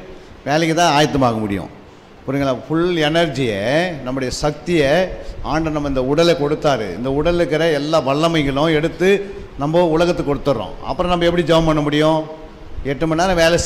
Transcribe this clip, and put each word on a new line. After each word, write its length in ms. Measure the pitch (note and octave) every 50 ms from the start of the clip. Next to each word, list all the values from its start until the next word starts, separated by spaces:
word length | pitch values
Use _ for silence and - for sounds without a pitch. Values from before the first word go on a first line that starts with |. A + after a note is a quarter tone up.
| - - - - - - - - -
வேலைக்கு 300 | C3+ C#3+ D#3+ E3+ D#3+ D#3
தான் 200 | E3+ F3 E3 C#3+
ஆயத்தமாக 420 | D3 D#3 B2+ B2 C3+ C3 A#2+ A2+ A2
முடியும். 300 | G#2+ G2+ G2+ F#2 C#2+ - - - - - - - - - - - -
புரியுங்களா? 300 | C3+ C3+ C#3 C#3 C3+ B2+ B2+ - -
ஃபுல் 280 | D#3 E3 F3 F3+ F3+
எனர்ஜியை, 680 | D#3+ D3+ D3 D#3+ E3+ E3+ D#3 C3 C3+ C3+ A2+ G#2 F#2+ G2+ B2 C#3+ D#3+ F3+ F#3 D#3+ C3+ B2
நம்முடைய 300 | B2+ C3+ C3+ B2+ B2+ B2
சக்தியை 560 | - - D3+ D3 - - F3 F3 D#3 C#3 C3+ D3+ F3+ F#3+ F3+ - - - - - - -
ஆண்டவர் 300 | A#2 C#3+ D#3+ E3 D#3 D3+
நம்ம 160 | D3+ D3 C#3+
இந்த 140 | C3+ C3 B2+
உடலை 320 | C3 D3 D#3+ E3+ E3+ E3
கொடுத்தாரு. 520 | - C#3+ C#3+ D#3 D3+ - D3+ C3+ A2+ G#2+ F#2+ E2
இந்த 140 | G2 B2 C3+ C3+ D3
உடல்ல 160 | D#3 E3+ F3
இருக்கிற 340 | F3 E3+ C3 D3+ D3+ E3 E3+
எல்லா 300 | D3+ C#3 C#3+ D3+ E3 D#3
வல்லமைகளும் 760 | B2+ C3 C#3 D3+ E3 E3 E3 D#3+ C#3+ C3+ C3 C#3 D#3 E3 D#3+
எடுத்து 600 | D3 D#3+ E3 - - F3 F#3+ G3+ F#3+ G3 - - - - - - -
நம்ம 260 | C#3 D3+ D#3+ F3 F3+
உலகத்துக்கு 460 | E3 D#3 D#3+ F3 F3 F3 - C#3+ C#3 C#3+
கொடுத்துட்றோம். 420 | C3 - D3 C3 A2 F#2+ F2 - - -
அப்புறம் 240 | A2+ C3+ - F3 F3
நம்ம 140 | F3+ F3 E3+
எப்படி 200 | E3+ F3 F3+ E3 C#3+ E3
ஜெபம் 180 | D#3+ E3 D#3+
பண்ண 100 | D#3 D3+
முடியும்? 440 | D3 D3 D3 D3 D3+ D#3 D#3+ D#3 D#3 D#3 - - - - - - - - - - -
எட்டு 220 | C3 C#3 B2+ E3
மணி 140 | D#3+ D#3+ E3
நேரம் 200 | F3 F3+ F3+ E3+ E3
வேலை 140 | E3 F3 D#3 -